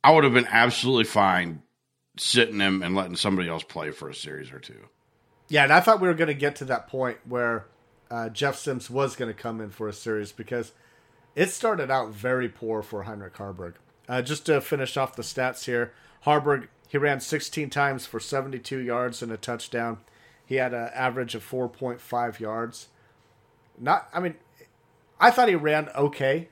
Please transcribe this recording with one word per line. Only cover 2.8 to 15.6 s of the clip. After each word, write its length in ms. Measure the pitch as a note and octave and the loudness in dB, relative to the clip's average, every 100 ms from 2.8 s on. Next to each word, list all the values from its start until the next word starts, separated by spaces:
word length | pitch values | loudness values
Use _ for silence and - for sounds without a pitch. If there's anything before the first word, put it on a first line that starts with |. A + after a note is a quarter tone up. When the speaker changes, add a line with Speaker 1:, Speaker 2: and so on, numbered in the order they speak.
Speaker 1:
and 140 | F2 F#2+ | 0 -2
letting 180 | F#2 F2 | -2 -2
somebody 320 | G#2 G2 E2+ | 0 0 -2
else 140 | E2 | -6
play 280 | - E2+ D#2 | -8 -10 -10
for 160 | D2 C#2+ | -10 -14
a 60 | |
series 360 | C#2 D2+ C#2+ C2 | -14 -12 -12 -14
or 60 | C2 | -16
two. 220 | - A#1 - _ _ _ _ _ _ | -20 -20 -20 _ _ _ _ _ _
Speaker 2:
Yeah, 140 | D3 | 4
and 80 | C#3 | 8
I 80 | D#3+ | 8
thought 200 | G3 G#3 | 8 6
we 80 | F#3 | 6
were 60 | |
gonna 200 | D#3+ E3 | 2 0
get 220 | C#3 C#3+ D3 | 2 -2 -2
to 80 | C3 | -4
that 220 | A#2+ - | -4 -4
point 300 | C3 B2+ A2+ | -4 -4 -4
where, 420 | - B2 A#2+ A2+ G2+ _ _ _ _ | -6 -2 0 -2 -6 _ _ _ _
uh, 180 | A#2 A2+ | -8 -8
Jeff 260 | A2 C#3+ C3 | -2 -2 -2
Sims 320 | - B2+ B2 | -6 -6 -6
was 240 | B2 C3+ - | -2 -2 -4
gonna 160 | A#2+ | -8
come 260 | G#2 A#2+ A2+ | -8 -10 -8
in 100 | G#2+ | -12
for 180 | F#2 G#2+ | -10 -10
a 40 | |
series 400 | G2+ - G#2+ G#2 | -8 -6 -6 -6
because 400 | - A2 A#2+ A2+ _ _ _ _ _ _ - | -12 -8 -6 -8 _ _ _ _ _ _ -2
it 140 | F#3 | -2
started 400 | - A3+ G3 C3 | 0 -2 -2 0
out 200 | C3+ A2 | -2 -2
very 380 | G#2 A#2+ B2+ A#2+ | -6 -2 -2 -2
poor 340 | - A2+ A2 | -6 -6 -6
for 200 | G#2 G#2 | -6 -10
Heinrich 300 | G2 G#2+ F#2+ | -10 -12 -14
Haarberg. 400 | - G2+ F#2 F2 - _ _ - | -14 -14 -10 -14 -14 _ _ -6
Uh, 120 | B2+ | -4
just 260 | B2 D3 - | -2 -4 2
to 140 | D3 | 0
finish 360 | - D3 C3 - | 2 -4 -2 -2
off 180 | C3 - | -4 -6
the 60 | |
stats 420 | A#2 - B2+ B2 | -10 -4 -4 -4